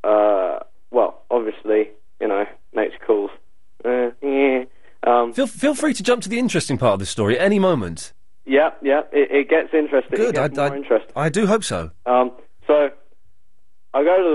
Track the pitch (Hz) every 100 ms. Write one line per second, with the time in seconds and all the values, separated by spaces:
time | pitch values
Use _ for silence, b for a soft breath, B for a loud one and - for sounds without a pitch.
0 | 104 107 104 98 90 58 - - - 120
1 | 104 - - 123 107 - 107 107 107 -
2 | - - 107 98 107 - - 110 104 -
3 | - 107 101 - - - - - 120 123
4 | 120 - 139 139 139 131 127 b b b
5 | - 120 120 170 269 - 277 269 302 -
6 | 196 240 190 233 247 170 - 127 123 98
7 | 95 - 104 123 196 208 185 147 87 80
8 | - - - - - 135 160 - 139 143
9 | - 147 135 143 135 160 - 156 147 139
10 | - - 233 143 143 135 143 139 139 113
11 | - 131 156 170 196 220 - 92 80 -
12 | 123 127 127 - - - - 151 139 -
13 | - - - - - - - - - 135
14 | 151 185 175